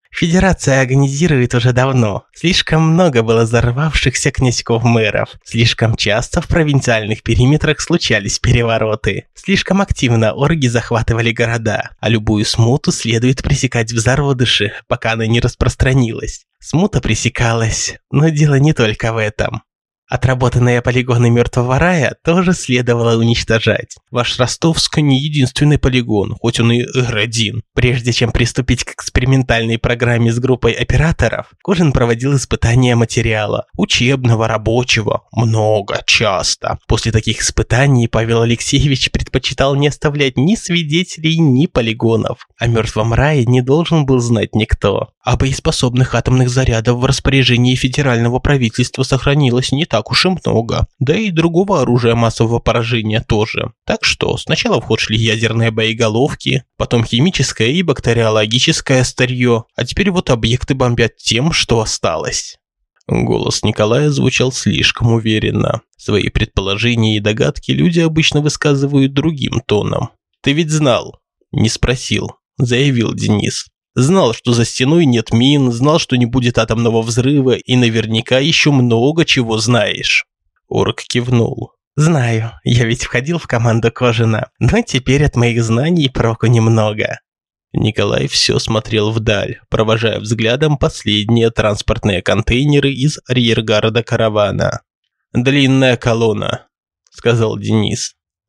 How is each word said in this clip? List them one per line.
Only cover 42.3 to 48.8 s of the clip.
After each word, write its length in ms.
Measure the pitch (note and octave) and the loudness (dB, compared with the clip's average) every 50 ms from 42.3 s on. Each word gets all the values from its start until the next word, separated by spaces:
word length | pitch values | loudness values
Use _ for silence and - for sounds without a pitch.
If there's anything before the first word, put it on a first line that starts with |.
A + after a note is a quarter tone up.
| A#2 - - _ _ - A#2+ | -6 -10 -14 _ _ -4 -2
О 40 | |
Мертвом 460 | A#2 A2+ A2+ A2 - - C3 A#2+ A2+ A#2 | 0 0 0 -2 -2 -2 -2 -2 0 2
Рае 320 | B2 C3+ D3+ D#3 C#3 A2+ | 2 2 2 2 2 2
не 160 | A#2 B2 B2+ | 2 2 2
должен 440 | B2 B2+ C#3 E3 E3 - E3 D#3 C#3+ | 2 2 2 2 2 2 2 2 2
был 140 | C3 C3 B2 | 2 2 2
знать 340 | A#2 A#2 A#2 G#2 F#2+ - - | 2 2 0 0 0 0 0
никто. 560 | G#2+ G#2+ - - - - G#2 F#2+ - - - _ _ | 0 0 0 0 0 0 0 0 0 -4 -8 _ _
А 160 | - A#2+ B2 | -4 -2 0
боеспособных 800 | B2 C3+ C3+ C3+ - - D#3+ D#3 - C3 B2 B2 B2 B2+ - - | 0 0 -2 -2 -2 -2 -4 -2 0 0 0 2 0 0 0 0
атомных 340 | A#2 - B2 B2+ C3 B2+ B2 | -2 0 2 2 2 2 2
зарядов 500 | A#2+ C3 C3 B2 A#2 A2+ A2 B2 A#2+ B2 | 0 0 0 2 0 0 0 0 0 2
в 60 | C3 | 2
распоряжении 720 | C3 C3 - - C3+ C3+ C3+ B2 B2 A#2+ A#2 B2 B2+ B2+ | 0 0 0 0 0 2 2 2 4 2 2 4 2 2
федерального 640 | B2 - C3 B2+ D3+ C3+ C3 A#2+ A#2 A#2 A#2+ B2 B2+ | 2 0 -2 0 0 0 0 2 2 2 0 0 0
правительства 640 | - - C#3+ C3 A#2+ A2 - - | 0 0 2 2 0 0 0 -2